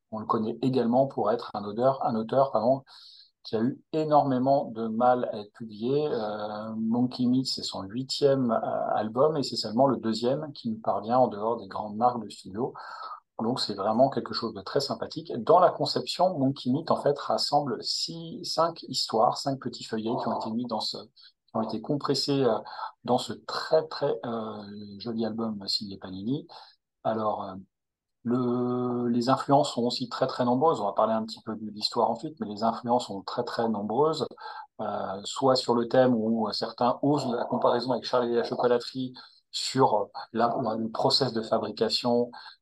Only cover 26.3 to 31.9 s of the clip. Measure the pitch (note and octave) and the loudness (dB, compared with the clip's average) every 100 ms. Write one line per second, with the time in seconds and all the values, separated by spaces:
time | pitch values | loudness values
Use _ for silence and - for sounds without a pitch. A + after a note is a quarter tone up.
26.3 | C#3+ E3 - - _ _ _ A2+ A2 G#2+ | -4 -4 -18 -20 _ _ _ -2 0 0
27.3 | G2+ G2 F#2+ - _ _ _ _ _ A#2 | -2 -6 -10 -14 _ _ _ _ _ -2
28.3 | B2 B2 B2 B2 B2 B2 B2 A#2+ A#2+ A#2 | 0 2 0 0 0 -2 0 0 2 2
29.3 | C3 - C#3+ D3 - A#2+ - B2 - C3 | 2 6 4 4 0 0 -2 -6 -2 -2
30.3 | - B2 B2 D#3+ D3 G2+ G2 A2 A2 A2 | 2 2 4 4 4 0 2 2 2 -2
31.3 | - - G#2 G#2+ G#2 - | -10 -10 -8 -8 -6 -2